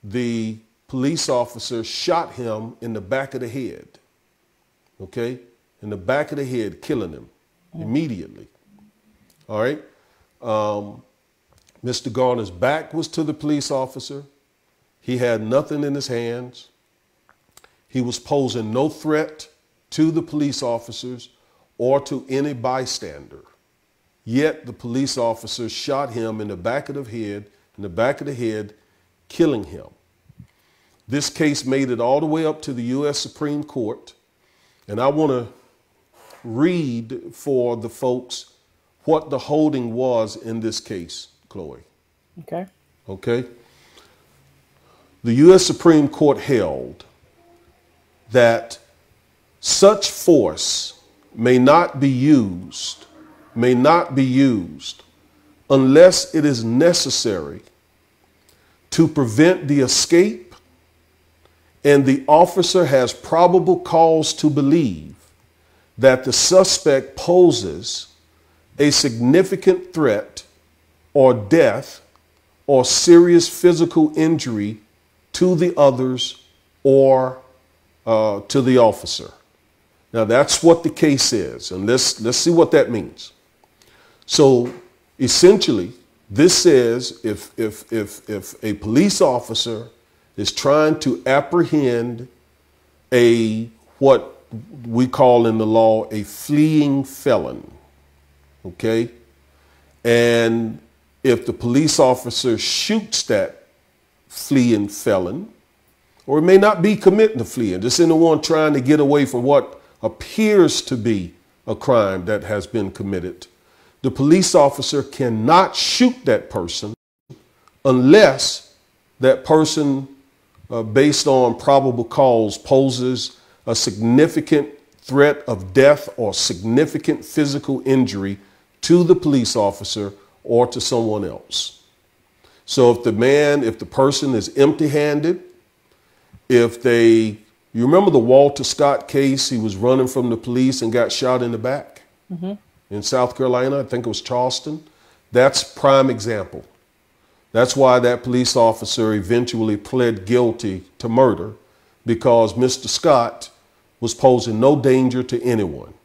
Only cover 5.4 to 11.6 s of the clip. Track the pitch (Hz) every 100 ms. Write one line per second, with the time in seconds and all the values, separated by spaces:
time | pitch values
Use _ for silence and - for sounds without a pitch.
5.4 | _ _ _ _ 104 104 90 135 151 143
6.4 | 135 123 104 80 - 139 92 71 60 _
7.4 | _ _ _ - 107 127 160 104 - -
8.4 | - _ _ _ _ _ _ _ _ _
9.4 | _ 107 117 151 - _ _ _ _ _
10.4 | 117 107 107 104 104 113 _ _ _ _
11.4 | _ _